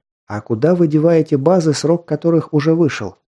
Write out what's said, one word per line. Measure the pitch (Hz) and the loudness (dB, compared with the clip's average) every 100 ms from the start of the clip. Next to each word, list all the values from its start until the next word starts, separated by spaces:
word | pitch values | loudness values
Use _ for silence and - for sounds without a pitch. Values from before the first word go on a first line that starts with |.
| _ _ - | _ _ -12
а | 104 | -10
куда | - 110 147 180 | -6 -2 0 2
вы | 165 | 0
деваете | 151 165 165 156 143 | 2 2 2 0 0
базы, | 147 185 160 | 2 2 0
срок | 139 147 170 - | -2 -2 -2 -4
которых | 151 170 165 - | -4 0 0 0
уже | 147 151 | -2 0
вышел?" | 165 151 - 98 - | 2 0 -2 -12 -14